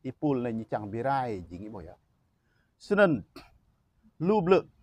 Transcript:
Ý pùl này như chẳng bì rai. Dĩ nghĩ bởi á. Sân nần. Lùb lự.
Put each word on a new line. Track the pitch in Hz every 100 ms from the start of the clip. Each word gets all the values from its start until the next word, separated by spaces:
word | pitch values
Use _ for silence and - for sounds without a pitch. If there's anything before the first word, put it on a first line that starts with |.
Ý | 131 -
pùl | 151 131
này | 120
như | 113 113
chẳng | 123 104
bì | 113
rai. | 131 139 123 101 85
Dĩ | 90
nghĩ | 107
bởi | 110 82
á. | 98 _ _ _ _ _ _ _ _
Sân | - 202
nần. | 196 123 - - - _ _ _ _ _ _ _
Lùb | 170 214 170
lự. | 185 - _